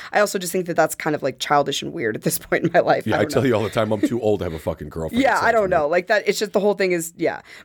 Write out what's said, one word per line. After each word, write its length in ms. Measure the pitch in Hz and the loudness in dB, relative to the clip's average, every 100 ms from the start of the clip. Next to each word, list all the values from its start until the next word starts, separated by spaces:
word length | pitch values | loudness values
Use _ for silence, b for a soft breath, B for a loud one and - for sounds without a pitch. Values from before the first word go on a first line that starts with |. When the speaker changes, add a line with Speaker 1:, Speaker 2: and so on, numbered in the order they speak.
| B | B
Speaker 1:
I 80 | 196 | 0
also 180 | 202 202 | 0 0
just 140 | 180 | -4
think 120 | 190 175 | -4 -2
that 80 | 170 | 0
that's 180 | 160 - | 0 0
kind 200 | 160 147 | -4 -2
of, 60 | |
like, 160 | 139 - | -4 -6
childish 440 | - 147 143 139 | 0 2 2 -2
and 80 | 139 | -6
weird 220 | 160 117 110 | -4 -4 -2
at 60 | |
this 180 | - - | -4 -4
<laughs> 0 | |
point 240 | - 170 | -2 -2
in 80 | 165 | 2
my 60 | 175 | 2
life. 260 | 113 139 - | 4 2 0
Speaker 2:
Yeah, 100 | 104 | 0
Speaker 1:
I 20 | |
Speaker 2:
I 20 | |
Speaker 1:
don't 80 | - | 0
Speaker 2:
tell 100 | 135 | 2
Speaker 1:
know. 40 | 131 | 2
Speaker 2:
you 40 | 110 | 2
all 80 | |
the 60 | 104 | 0
time, 220 | 120 107 | 0 0
I'm 100 | 107 | 0
too 200 | - 117 | 0 0
old 180 | 107 101 | 0 0
to 60 | 87 | -2
have 80 | |
a 60 | 80 | -6
fucking 280 | 90 82 73 | -6 -6 -8
girlfriend. 320 | - 80 233 | -8 -4 0
Speaker 1:
Yeah, 160 | 262 190 | 2 4
Speaker 2:
It 60 | |
Speaker 1:
I 80 | 190 | 2
don't 80 | 233 | 2
Speaker 2:
sounds 0 | |
weird. 60 | 196 | 2
Speaker 1:
know. 160 | 180 147 | 2 2
Like, 180 | 175 175 | 0 2
that, 160 | 214 - | 0 0
it's 120 | 196 | -2
just 140 | 208 | 0
the 80 | 208 | 0
whole 120 | 202 | 2
thing 200 | 196 190 | 2 0
is, 200 | 175 165 - | 0 -4 -4
yeah. 240 | 156 92 - B | -4 -4 -10 B